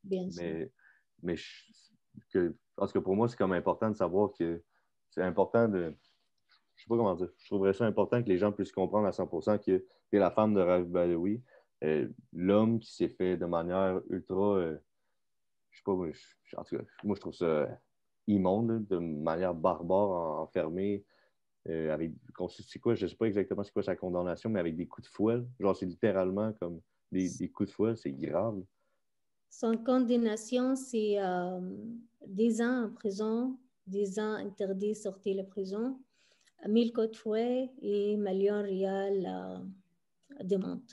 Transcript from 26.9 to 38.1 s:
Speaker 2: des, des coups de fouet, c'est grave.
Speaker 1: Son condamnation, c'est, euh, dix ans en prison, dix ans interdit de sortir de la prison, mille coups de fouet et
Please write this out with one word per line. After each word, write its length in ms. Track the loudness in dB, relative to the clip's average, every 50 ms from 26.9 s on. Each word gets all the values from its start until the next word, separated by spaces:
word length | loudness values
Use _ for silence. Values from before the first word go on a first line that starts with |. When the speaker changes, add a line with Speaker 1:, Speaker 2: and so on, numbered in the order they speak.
| _ _ _ _
Speaker 2:
des, 160 | -2 -2 -2 -2 -2 -6
des 120 | -8 -8
coups 180 | _ -4 -4 -4
de 40 | 0
fouet, 220 | 0 0 0 0
c'est 160 | -2 -4 -6
grave. 500 | -6 -4 -6 -2 -2 0 0 -2 -4 -6 -10 _ _ _ _ _ _ _ _ _ _ _ _ _ _ _ _ _
Speaker 1:
Son 260 | -10 -4 0 0 0
condamnation, 1000 | 0 2 2 4 4 4 4 4 4 4 2 0 -2 -4 -2 0 0 2 2 0
c'est, 420 | -2 -4 -4 -2 0 2 2 2 2
euh, 420 | 0 0 0 0 -2 -2 -4 -6 -8 -8 -10 -10 -10 -12 -12 -12 -16 _ _ _ -16
dix 340 | -8 0 2 2 4 4 2
ans 240 | 0 0 0 0 -2
en 60 | -4
prison, 680 | -6 -6 -6 -4 -4 -2 -2 -2 0 0 -2 -2 -4 -8 _ _ _ _ _
dix 320 | -6 -2 -2 -2 -2 -2 -2
ans 160 | -2 -2 -2
interdit 560 | -4 -6 -10 -6 -4 -4 -2 -2 -2 -2 -2
de 40 | -2
sortir 400 | -2 -6 -8 -8 -6 _ -4 -2
de 40 | -2
la 60 | -4
prison, 560 | -6 -6 -8 -6 -4 -4 -4 -4 -4 -4 -8 -14 _ _ _ _ _ _ _ _ _ _ _ -2 2
mille 240 | 4 4 4 2
coups 180 | 2 0 -2 -2
de 40 | -4
fouet 540 | -8 -4 -2 -2 0 0 0 0 -2 -2 -6 -8 -8
et 360 | -4 -2 0 0 0 0